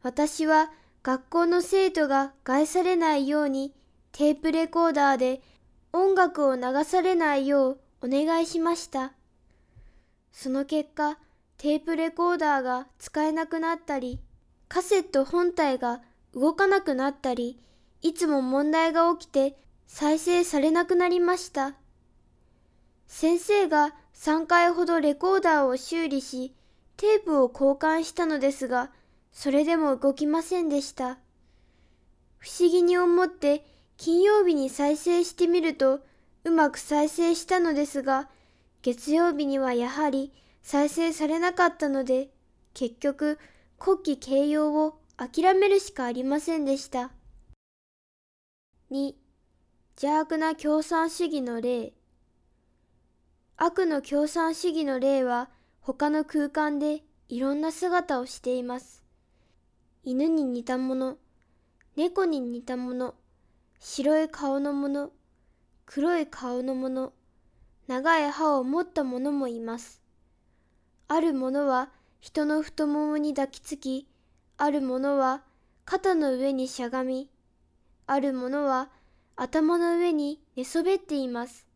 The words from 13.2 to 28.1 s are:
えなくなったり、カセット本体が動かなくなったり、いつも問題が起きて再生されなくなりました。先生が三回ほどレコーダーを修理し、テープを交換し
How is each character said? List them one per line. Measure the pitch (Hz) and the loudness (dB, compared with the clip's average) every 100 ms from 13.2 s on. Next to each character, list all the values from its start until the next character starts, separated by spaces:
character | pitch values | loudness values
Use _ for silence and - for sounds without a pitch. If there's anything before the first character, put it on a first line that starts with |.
え | 311 | -2
な | 311 320 | -2 -4
く | 330 | -4
な | 330 | -4
っ | 330 | -4
た | 330 277 | -6 -6
り、 | 247 247 - - _ _ _ | -6 -12 -16 -20 _ _ _
カ | - | -4
セ | 359 392 | 2 0
ッ | |
ト | 320 277 269 | 2 0 2
本 | 339 349 | 2 0
体 | 349 294 262 | 2 0 0
が | 240 240 - _ _ | -4 -6 -12 _ _
動 | 247 294 | 0 0
か | 320 392 | 2 2
な | 392 | 4
く | - | 2
な | 262 269 | 0 -2
っ | 277 | -2
た | 262 | -6
り、 | 247 240 254 _ _ _ _ | -4 -6 -8 _ _ _ _
い | 320 | -4
つ | 320 339 | -2 0
も | 277 | 0
問 | 254 269 294 | 2 0 2
題 | 320 330 | 2 2
が | 320 339 | 4 2
起 | 339 - | 2 -2
き | |
て | 277 269 277 _ _ _ | 0 0 -2 _ _ _
再 | - 294 311 | -2 0 2
生 | 330 349 | 2 2
さ | 349 294 | 2 2
れ | 294 | 4
な | 330 349 | 2 2
く | 359 | 2
な | 359 | 2
り | 359 | 2
ま | 349 359 | 2 0
し | - | -4
た。 | - 269 277 _ _ _ _ _ _ _ _ _ _ _ _ _ | -6 -6 -8 _ _ _ _ _ _ _ _ _ _ _ _ _
先 | - 320 349 | -2 0 0
生 | 349 415 370 | 2 2 4
が | 302 294 - _ | 2 2 -2 _
三 | - - 311 320 | -8 -2 0 2
回 | 349 349 | 4 4
ほ | 349 349 | 2 0
ど | 330 | 2
レ | 294 | 2
コ | 294 370 | 0 0
ー | 381 | 2
ダ | 370 302 | 4 2
ー | 269 | 2
を | 254 | -2
修 | - 330 320 | -4 -4 -2
理 | 277 | -4
し、 | 262 254 254 _ _ _ _ - | -6 -10 -10 _ _ _ _ -2
テ | 415 427 | 2 2
ー | 415 | 2
プ | 294 | 2
を | 247 | 2
交 | 240 277 | 2 2
換 | 277 311 320 | 2 0 0
し | 320 | -2